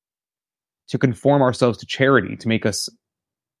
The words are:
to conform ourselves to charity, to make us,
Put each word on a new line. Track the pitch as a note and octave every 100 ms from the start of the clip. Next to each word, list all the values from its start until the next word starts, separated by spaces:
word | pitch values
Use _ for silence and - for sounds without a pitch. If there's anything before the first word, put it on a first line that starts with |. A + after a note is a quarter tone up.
| _ _ _ _ _ _ _ _ -
to | -
conform | C3 A2 C#3 C#3+
ourselves | B2+ A#2+ B2 G#2
to | -
charity, | - C3+ C3 F2+ -
to | A2+
make | A2+ -
us, | - - - _ _ _ _ _ _